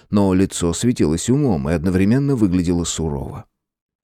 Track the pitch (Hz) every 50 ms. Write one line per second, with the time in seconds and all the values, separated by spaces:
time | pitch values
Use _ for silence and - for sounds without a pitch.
0 | _ _ 98 104 101 95 92 92 98 92 - - 87 85 85 - - 120 127 -
1 | 98 73 80 87 - - 123 147 151 131 95 73 65 71 85 82 73 95 90 92
2 | 95 101 117 139 143 139 139 120 107 92 87 90 85 87 90 85 85 - - -
3 | 80 80 71 69 67 52 - - - _ _ _ _ _ _ _ _ _ _ _